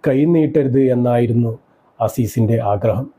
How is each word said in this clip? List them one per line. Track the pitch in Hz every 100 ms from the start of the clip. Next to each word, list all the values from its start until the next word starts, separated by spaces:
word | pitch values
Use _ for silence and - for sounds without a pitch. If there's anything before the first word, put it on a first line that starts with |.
| 156
കൈനീട്ടരുത്" | 135 156 170 151 156 135 127 135 123
എന്നായിരുന്നു | 123 120 117 117 117 113 _ _ _ _
അസീസിൻ്റെ | 113 - 110 - 107 113 104
ആഗ്രഹം. | 104 110 107 139